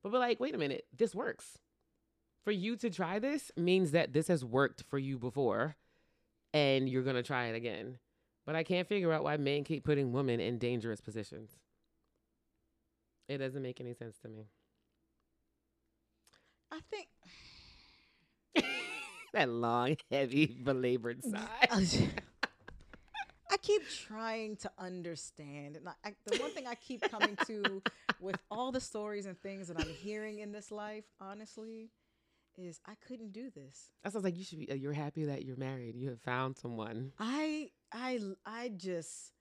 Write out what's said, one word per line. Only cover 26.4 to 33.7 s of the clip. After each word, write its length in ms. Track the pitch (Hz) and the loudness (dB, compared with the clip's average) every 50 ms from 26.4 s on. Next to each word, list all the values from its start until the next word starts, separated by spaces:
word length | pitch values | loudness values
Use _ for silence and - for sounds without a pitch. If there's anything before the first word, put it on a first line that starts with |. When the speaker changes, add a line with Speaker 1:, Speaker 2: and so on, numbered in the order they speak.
| 262 302 | 0 -4
Speaker 2:
thing 140 | - 311 262 | -6 -6 -8
I 80 | 240 240 | -8 -10
keep 260 | - - - 254 214 - - | -10 -10 -12 -6 -2 -2 -2
coming 280 | 247 214 214 214 202 190 214 | 2 2 2 2 2 -2 -2
to 340 | - 220 208 196 196 196 196 - - - - | -2 -2 0 0 0 0 0 -4 -4 -6 -2
Speaker 1:
<laughs> 200 | - - 202 - | -4 -4 -4 -4
Speaker 2:
with 160 | 180 190 196 190 _ _ | -4 -4 -4 -4 _ _
all 220 | 208 226 247 262 | -6 -4 -4 -2
the 80 | 254 262 | -2 -4
stories 440 | - - - 214 208 208 208 208 196 | -4 -4 -8 -6 -6 -6 -6 -8 -8
and 140 | 196 180 - | -10 -12 -10
things 260 | - 196 196 190 190 | -10 -10 -10 -8 -10
that 100 | 170 170 | -6 -4
I'm 100 | 165 151 156 165 - | -4 -4 -4 -6 -8
hearing 380 | 190 208 214 214 214 214 214 208 | -8 -8 -6 -6 -6 -8 -8 -8
in 120 | 214 208 | -10 -10
this 200 | 202 208 202 - | -10 -10 -10 -10
life, 320 | 214 208 208 208 214 214 214 _ _ _ | -8 -8 -8 -8 -8 -10 -12 _ _ _
honestly, 680 | 196 196 202 208 220 - - 220 220 226 226 220 220 226 _ _ _ _ _ _ _ _ _ _ _ _ _ | -14 -12 -12 -12 -14 -16 -14 -14 -12 -12 -12 -12 -14 -16 _ _ _ _ _ _ _ _ _ _ _ _ _
is 220 | - 180 175 160 - _ | -12 -12 -12 -12 -12 _
I 80 | - 214 _ - | -18 -18 _ -14
couldn't 240 | - 254 226 226 208 190 | -14 -12 -12 -12 -12 -12
do 160 | 220 254 262 | -10 -12 -12
this. 420 | - 147 135 135 | -12 -16 -18 -18